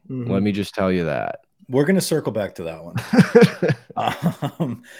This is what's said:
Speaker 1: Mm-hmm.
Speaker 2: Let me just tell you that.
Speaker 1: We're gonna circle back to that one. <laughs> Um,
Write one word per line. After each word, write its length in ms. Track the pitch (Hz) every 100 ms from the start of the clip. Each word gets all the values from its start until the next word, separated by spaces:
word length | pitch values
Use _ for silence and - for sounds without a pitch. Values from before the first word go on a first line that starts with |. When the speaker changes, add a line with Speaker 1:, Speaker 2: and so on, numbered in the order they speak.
| -
Speaker 1:
Mm-hmm. 220 | 127 120
Speaker 2:
Let 120 | 98
me 80 | 104
just 220 | 98 95
tell 180 | - 95
you 140 | 90 80
that. 360 | 64 50 - _ _ -
Speaker 1:
We're 160 | 127
gonna 160 | 147 190
circle 320 | - 156 131
back 240 | 107 95 -
to 80 |
that 200 | 82 80
one. 120 | 85 -
<laughs> 760 | - 240 - 240 - - 160 127 - -
Um, 840 | 113 - 170 - 143 - 139 117 -